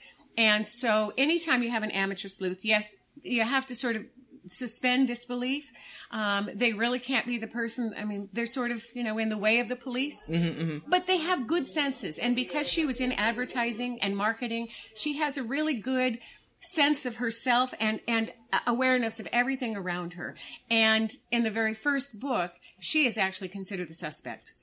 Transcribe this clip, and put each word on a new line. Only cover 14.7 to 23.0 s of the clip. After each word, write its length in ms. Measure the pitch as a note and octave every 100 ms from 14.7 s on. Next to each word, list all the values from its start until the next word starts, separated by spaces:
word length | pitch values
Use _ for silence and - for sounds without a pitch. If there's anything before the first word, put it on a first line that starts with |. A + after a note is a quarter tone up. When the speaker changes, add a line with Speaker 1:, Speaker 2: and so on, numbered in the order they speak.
| - - -
Speaker 1:
she 220 | D4+ C#4+
has 180 | D4 C#4
a 60 |
really 320 | A3+ C#4 D#4 B3
good 440 | A3 C4 B3+ A3+ - - _ _ - -
sense 300 | C#4+ C#4+ B3+
of 100 | A3
herself 540 | A#3 A3+ C4 A#3+ B3+ -
and, 200 | G#3+ A3 -
and 240 | A3+ A3 - - - -
awareness 540 | A#3 C4 B3+ A3+ -
of 80 | G3
everything 440 | A#3+ B3 C4 A#3 G#3
around 380 | F3+ F3+ F3
her. 220 | F3 A#2+ - - - -
And 400 | A3+ A3 A3 A3 - _
in 120 | A#3
the 80 | A3+
very 220 | G#3 A3 A3
first 320 | D4 C#4 C4+ G3+
book, 320 | C4+ A3 F3 - - -
she 260 | - D#4